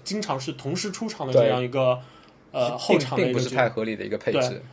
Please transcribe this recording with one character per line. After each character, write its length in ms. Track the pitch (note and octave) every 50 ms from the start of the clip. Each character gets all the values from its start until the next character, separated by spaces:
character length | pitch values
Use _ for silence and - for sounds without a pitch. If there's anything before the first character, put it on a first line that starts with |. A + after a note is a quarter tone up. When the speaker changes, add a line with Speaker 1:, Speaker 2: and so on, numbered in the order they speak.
| -
Speaker 1:
经 180 | - F#3+ G#3+
常 180 | G#3 - C#3+ C3+
是 120 | B2+ C#3+
同 240 | D3+ B2+ - C#3 D#3+
时 160 | F3+ - G#3
出 180 | F#3 - A3+ A3
场 160 | G#3+ - D3+
的 80 | C3 B2+
这 140 | C3 A#2 A2+
样 160 | B2 B2 B2+
一 40 | B2
个， 280 | B2+ C3+ C3 B2+ B2+
Speaker 2:
对。 60 | B2+ - - - - - - - - - -
Speaker 1:
呃， 260 | - C3+ B2 A#2+ B2 B2
后 200 | - - - -
场 200 | C#3 B2+ - -
的 60 | -
一 80 | B2+ B2+
个 0 |
Speaker 2:
并， 0 |
并 0 |
不 60 | B2+
是 140 | B2+ B2 A#2+
太 140 | C3+ B2 A2+
合 160 | A2+ A2+ A2
理 140 | A2 G#2+ G2+
的 80 | G2+
一 20 | G2+
个 100 | G#2 A2
配 140 | - -
置。 80 | - C#3 B2+ B2
Speaker 1:
对， 140 | G2 - - -